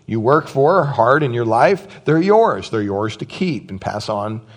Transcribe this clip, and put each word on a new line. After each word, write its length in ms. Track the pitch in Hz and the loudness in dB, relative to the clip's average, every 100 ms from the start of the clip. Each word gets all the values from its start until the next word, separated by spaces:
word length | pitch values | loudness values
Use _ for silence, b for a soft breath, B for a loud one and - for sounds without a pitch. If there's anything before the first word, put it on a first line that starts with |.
| - | -8
you 140 | 113 | -2
work 280 | 113 151 - | 2 2 2
for 360 | 135 143 190 | 0 2 2
hard 380 | 147 117 113 143 | 0 2 2 2
in 100 | 143 | 2
your 120 | 120 | -2
life, 600 | 117 113 156 196 - - | 0 2 4 2 -4 -8
they're 160 | - 160 | 0 2
yours. 480 | 190 214 226 101 101 | 4 4 2 0 -4
They're 140 | 113 | -4
yours 340 | 104 98 107 - | -2 -2 -4 -6
to 60 | |
keep 460 | 143 - 185 120 - | -12 -6 -4 -4 -8
and 100 | 95 | -10
pass 280 | - 123 113 | -8 -8 -6
on 340 | 104 104 110 b | -4 -6 -8 b